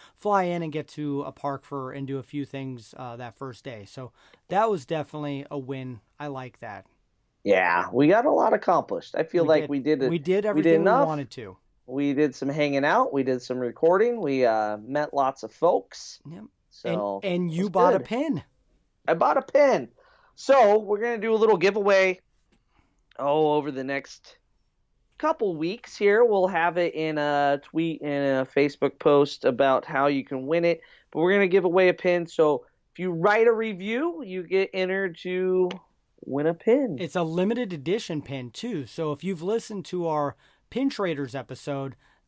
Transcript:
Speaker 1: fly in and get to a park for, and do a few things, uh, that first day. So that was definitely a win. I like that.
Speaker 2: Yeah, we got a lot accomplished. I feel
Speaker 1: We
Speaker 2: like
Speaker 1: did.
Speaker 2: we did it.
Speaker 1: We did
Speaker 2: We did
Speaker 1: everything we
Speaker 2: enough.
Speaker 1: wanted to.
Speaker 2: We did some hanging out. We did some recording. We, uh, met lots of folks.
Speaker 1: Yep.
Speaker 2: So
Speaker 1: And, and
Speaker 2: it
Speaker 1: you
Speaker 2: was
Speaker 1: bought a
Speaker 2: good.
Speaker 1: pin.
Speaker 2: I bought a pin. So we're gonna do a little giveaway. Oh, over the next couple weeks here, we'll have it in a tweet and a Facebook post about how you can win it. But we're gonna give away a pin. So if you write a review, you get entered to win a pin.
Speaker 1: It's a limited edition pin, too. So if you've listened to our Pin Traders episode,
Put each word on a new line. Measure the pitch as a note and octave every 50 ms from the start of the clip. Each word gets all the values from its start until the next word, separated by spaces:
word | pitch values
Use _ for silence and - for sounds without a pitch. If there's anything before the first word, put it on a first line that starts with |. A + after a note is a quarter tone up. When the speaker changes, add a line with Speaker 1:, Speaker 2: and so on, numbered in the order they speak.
| - - _
Speaker 1:
fly | _ - G#3 G#3 G3 F#3
in | F3 F3 F3 E3+
and | D#3
get | C#3+ D#3 D3 -
to | - - D3+ D3 C#3+ C#3 C#3+
a | D3 C3
park | - - D3 C#3 C3+ -
for, | - C#3+ C#3 C3 B2+ C3
and | C#3 C#3
do | C3 C#3 C3+
a | B2+
few | - - D3 C#3
things, | - - C#3 C3+ C3 C3 A#2+ A2 - - -
uh, | B2+ B2 A#2
that | A#2 B2 A#2+ - -
first | C#3 C3+ B2 - -
day. | C#3+ B2 G#2+ G2+
So | F#2 - - C3 A#2 _ _ _ _ _ _ _ -
that | E3+ F#3+ A3 A3+
was | G#3 E3+ B2
definitely | - E3+ D#3 C#3+ - - D3+ D3+ C#3+ C#3+ C#3 C#3 -
a | D3 C#3+
win. | C3 B2 C#3 C3 C3 B2+ B2 A2 _ _ _ -
I | D3
like | D3 C#3 C3 C3 B2 - _
that. | - A2 G#2 F#2+ G2 _ _ _ _ _ _ _ _ _ _ _ -
Speaker 2:
Yeah, | G2+ G2 F#2 F#2 F2 F2 F2 F2 - -
we | B2 C#3+ D3+
got | F#3+ A3 B3
a | D4+
lot | D4+ - - - -
accomplished. | G#3 - - F3+ D3+ - - - E2+ - - -
I | - D#3+
feel | D#3+ - F3 E3
Speaker 1:
We | D3
Speaker 2:
like | D#3 D#3 D#3
Speaker 1:
did. | C#3+
Speaker 2:
we | C#3+ C#3
did | B2 C#3+ D#3 C3+ C3+
it. | B2+
Speaker 1:
We | E3+ E3+
did | C#3
Speaker 2:
We | F3+ F#3 G3 G3
did |
Speaker 1:
everything | G#3+ G3+ - D3+ E3 E3
we | D#3+
Speaker 2:
enough. | E3 F#3+ A3 - -
Speaker 1:
wanted | D#3+ D#3 D3 C#3 -
to. | - - A2+ G2 F#2 - _ _ _ _ _
Speaker 2:
We | - C3 C#3 C#3+ C#3+ C#3
did | C3 D3+ C#3+ B2
some | - C3+ C#3
hanging | C#3 D#3 D3 D3 C#3 C#3 C3+
out. | D3 F3 A3+ C4 - -
We | C#3+ C3
did | B2 C3 B2
some | - - B2+ B2+
recording. | B2+ A#2+ A2+ - - E3 F3 F#3+ G#3+ A#3+ A#3+ A3+
We, | G3 C#3+ C#3 C3 B2+
uh, | A#2 A2 A2 G#2+ G#2 G#2+ G#2+
met | G#2+ A#2+ C3+ D3 D3+ D3 -
lots | C#3 C3+ C3 C3+ - -
of | - -
folks. | - - B2 G#3+ C#4 - - - - - - - - - C#3
Speaker 1:
Yep. | D#3+ F#3+ A3 - _ _ _ _
Speaker 2:
So | _ - - - E3+ - - G3+ G3 G3 G3+
Speaker 1:
And, | G3 F3
and | F3 F3+ E3+
Speaker 2:
it | D#3
Speaker 1:
you | E3+ G3
Speaker 2:
was | G#3
Speaker 1:
bought | E3+ F#3+ F3 F3+ A#3
a | C#3
Speaker 2:
good. | B2+
Speaker 1:
pin. | - A3 B3 D4 D#4+ B3+ D3+ - _ _ _ _ _ _ _ _ _ _ _ _
Speaker 2:
I | - E3
bought | E3+ - C#4 D4+ C#4+
a | C4+
pin. | - - C#4 D4 C#4 A#3 E3 B2 - _ _ _ _ _ _ _ _ _
So | - - - C4+ C4+ A#3+ G3+ G#3 A3
we're | G#3+ F#3+ G#3 G3+
gonna | A3 A#3+ A#3+
do | A3+ G3 A3+ A3
a |
little | A3 A3 A3 G#3+
giveaway. | F3 D#3 G3 G3 G#3+ G3+ G3+ G3+ F#3+ F#3+ F#3 F#3 - _ _ _ _ _ _ _ _ _ _ _ _ _ _ _ _ _ _ _ -
Oh, | C3 C#3+ C#3+ D#3 D#3 D3+ D3
over | D3+ C#3 D3+
the | C3+ C3 C3
next | C3 C#3 C#3 C#3 - - - _ - - _ _ _ _ _ _ _ _ _ _ _ _ _ _ _ _
couple | - - - G#3+ - A#3 G3 E3+
weeks | D3+ D#3 E3+ G3 A#3+ - - -
here, | - G#3+ G3+ G3+ G#3+ A#3+
we'll | A#3 G#3+ G3 F#3 F#3
have | G3 E3 E3 F3 E3
it | F3 F3 E3 -
in | D#3 D#3+ D#3 D#3 D3+
a | D3 D3 D3 C#3+ C#3+ C#3+ C#3+ C#3+ -
tweet | - - D#3+ E3 E3 D#3+ - -
and | D3 C#3+ C#3+ C#3+ C#3 C3+ C3 C3
a | -
Facebook | - C#3 C#3+ C#3+ C#3+ - - C#3 - -
post | - D#3+ D3 C#3+ D3 C#3+ - - -
about | B2+ C3 A2+ C#3 C3+ C3 B2+ -
how | - D#3+ C3+ C#3 C#3+
you | D3 C#3 C3
can | - C#3+ C3 C3
win | C3+ D#3+ E3+ E3+
it. | E3+ E3+ E3 - _ _ _ _ _ -
But | D3+
we're | D#3+ F3+ G3
gonna | G3+ G3+
give | F#3 F3 G3 E3+
away | F3+ E3+ F#3 F#3 F3+
a | E3+
pin. | F3 - F3+ F3 F3 E3+
So | E3 - - D#3+ D3+ D3 B2 - _ _ _ _ _ _
if | -
you | F3 F#3 E3+
write | E3 E3 G#3 G#3 A3+ A3+
a | A#3+ A3+
review, | A3 A3+ A3 G#3 E3+ F#3 G#3 A3+ B3 D4+ F4 E4+ E4 C#4
you | F#3+ F#3 F#3 F3
get | E3 F3+ F#3+ G3 F#3+ -
entered | F#3+ F#3 F#3 F#3+ F#3+ G3 F#3 E3 - -
to | F3+ F3+ F#3 F#3 F#3 F#3 F#3 F3+ F3+ F#3 F#3 _ _ _ _ _ _ _ _
win | - - B2+ C#3 D3
a | D#3+ E3+
pin. | E3+ - A3 A#3 C#4+ C#4 A#3 D#3+ B2
Speaker 1:
It's | F#3 D3+ -
a | F3+ E3+
limited | D#3+ D#3+ F3 F#3 G#3 A#3 A#3+ B3 G3 F3+
edition | D3+ C3 D#3 F#3 A#3 - - E3+ D3+ -
pin, | - C#3 C3+ B2 A#2+
too. | - - - A#3+ A#3 D#3+ C3
So | A2 - - E3 D#3 D3
if | D3 -
you've | F#3 G3 D#3 D#3+
listened | F#3 A3 A#3 A3 - A3 G3 E3
to | - - F3+ E3+ E3
our | D#3 D3+ D3 C#3 - _ _ _ _ _ _ -
Pin | - A3+ C4+ C4+
Traders | - - G3+ F3+ D#3+ C#3 C#3+ B2 A2
episode, | C#3 A#2+ - C3 - - - C#3+ C#3 C#3 C3+ A#2+ - _ _ _ _ _